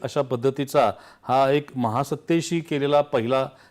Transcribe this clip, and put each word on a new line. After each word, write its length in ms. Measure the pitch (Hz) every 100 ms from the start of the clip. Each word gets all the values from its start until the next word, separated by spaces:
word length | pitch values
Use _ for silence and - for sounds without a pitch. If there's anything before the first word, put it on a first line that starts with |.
अशा 200 | 131 147
पद्धतीचा 720 | 131 123 135 135 135 147 110 - - -
हा 280 | - 131 135
एक 200 | 147 143 127
महासत्तेशी 840 | 117 117 139 143 - 165 - 170
केलेला 400 | 160 143 143 147
पहिला 480 | 143 127 113 131 135 - -